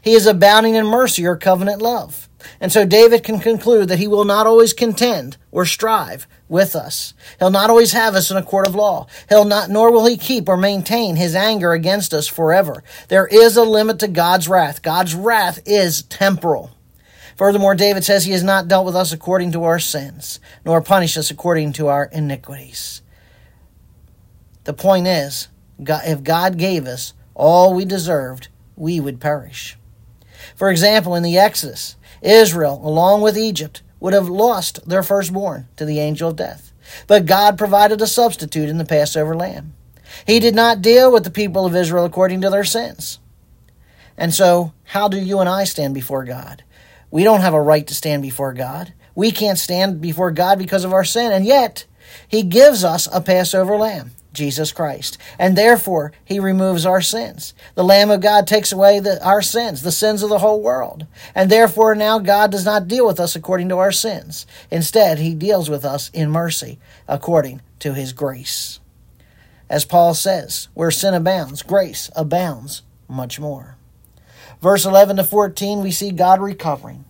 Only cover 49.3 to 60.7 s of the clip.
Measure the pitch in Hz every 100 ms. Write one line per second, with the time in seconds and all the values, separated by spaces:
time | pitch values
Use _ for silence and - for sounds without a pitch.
49.3 | - 208 190 - 180 196 170 170 156 180
50.3 | 160 180 196 185 196 185 190 175 233 233
51.3 | 190 196 277 233 - - _ - - _
52.3 | 214 185 202 285 240 180 165 - 180 190
53.3 | 185 175 190 185 208 220 180 120 - _
54.3 | - 143 135 156 - 156 135 - - -
55.3 | - 180 190 220 240 - 170 147 _ _
56.3 | 196 190 185 190 175 180 185 - 220 233
57.3 | - - _ - - 180 196 208 202 208
58.3 | 208 196 214 202 185 196 202 196 190 185
59.3 | 208 190 226 233 143 165 160 214 214 208
60.3 | 208 208 214 214